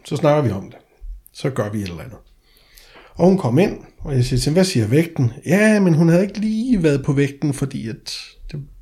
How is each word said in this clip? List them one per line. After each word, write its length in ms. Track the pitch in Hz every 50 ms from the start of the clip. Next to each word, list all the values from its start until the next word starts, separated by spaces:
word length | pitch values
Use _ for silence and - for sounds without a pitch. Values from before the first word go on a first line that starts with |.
| -
så 100 | - 156
snakker 280 | - - 147 147 151 147
vi 60 | 110
om 120 | 95 95 92 -
det. 80 | - - _ _ _ _ - - - - _ _ _
Så 160 | - - 143
gør 200 | 127 - 104 104
vi 80 | 107 107
et 60 | 101 90
eller 100 | 85 78 -
andet." 140 | - - - _ _ _ _ _ _ _ _ _ _ _ - - _ - - - - -
Og 120 | - 170
hun 100 | 190 190
kom 220 | - - 120 120 151
ind, 180 | 202 - - - - - _ -
og 160 | - 165 139
jeg 100 | 123 123
siger 140 | - 131 123
til 60 | -
hende, 100 | 147 156
"Hvad 100 | 185 190
siger 220 | 190 - 123 107
vægten?" 440 | 104 127 156 170 165 - - 131 113 - - -
"Ja, 340 | 127 170 202 214 220 214 208
men 140 | 196 175 160
hun 160 | 151 170 165
havde 140 | 170 175 202
ikke 160 | 202 - 208
lige 440 | 208 214 220 220 233 269 247 190 165
været 200 | 151 143 139 131
på 80 | - 139
vægten, 400 | 139 143 139 139 - - 147 131
fordi 360 | - 143 135 - 104 104 110
at 280 | - - - - - - - - - - - -
det, 80 | - 143 139 - - -